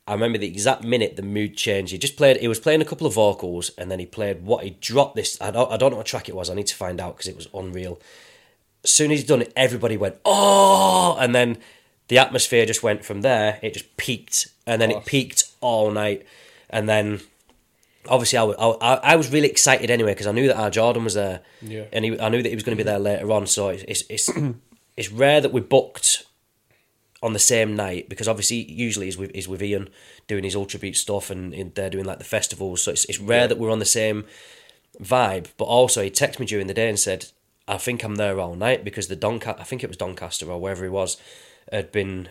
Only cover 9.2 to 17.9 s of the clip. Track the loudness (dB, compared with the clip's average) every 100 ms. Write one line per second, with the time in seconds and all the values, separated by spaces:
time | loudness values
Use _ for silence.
9.2 | 2 2 2 2 2 2 -2 -2 -4 -2
10.2 | 2 4 6 8 8 8 6 4 4 2
11.2 | 2 4 2 0 -10 -20 _ _ 4 6
12.2 | 6 4 2 4 4 2 0 -2 -4 -2
13.2 | 2 4 2 0 -6 -8 -12 -10 -6 -6
14.2 | -4 -4 -4 _ -4 2 2 0 0 -2
15.2 | 0 -2 -2 _ 0 2 2 2 -2 -2
16.2 | -8 -20 -20 -20 _ -4 2 2 2 -4
17.2 | -10 _ _ _ _ _ _